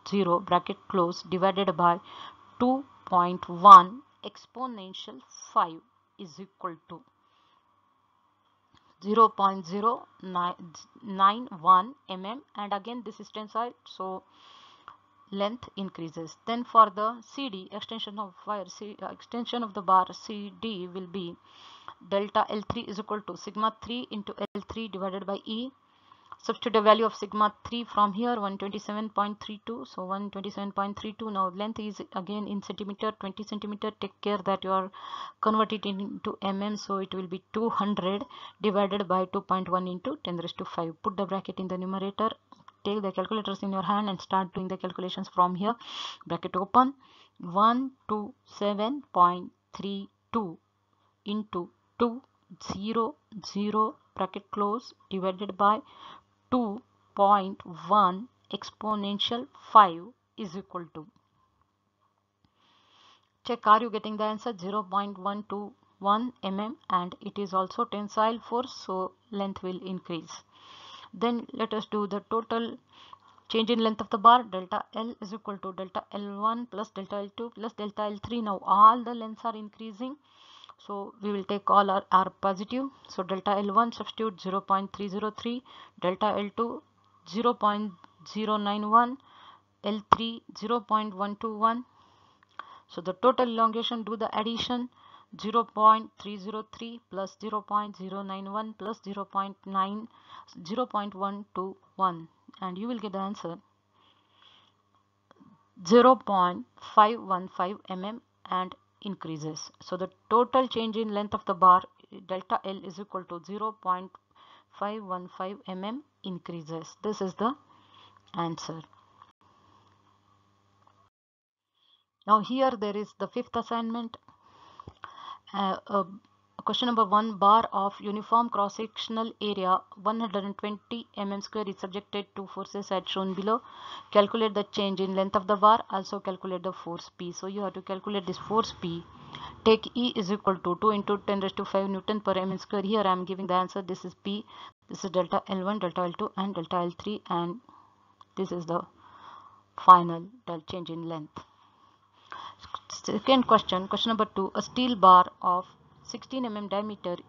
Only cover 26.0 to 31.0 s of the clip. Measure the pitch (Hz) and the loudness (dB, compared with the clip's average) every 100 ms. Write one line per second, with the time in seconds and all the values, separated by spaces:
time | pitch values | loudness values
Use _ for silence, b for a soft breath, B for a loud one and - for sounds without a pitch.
26 | B B B B - 226 240 220 214 220 | B B B B -6 -4 2 4 6 6
27 | 226 - 202 208 208 - - 233 226 - | 6 -2 -8 0 0 0 -8 -8 -4 2
28 | 208 196 240 240 202 190 202 208 - 208 | 2 2 -2 -2 -4 -6 -8 -8 -8 -8
29 | 220 - 208 214 - 208 - 240 262 - | -4 -2 -2 -4 -12 -14 -10 -12 -10 -12
30 | 185 196 202 196 196 196 202 196 202 202 | -8 -6 -8 -10 -10 -8 -8 -4 -4 -4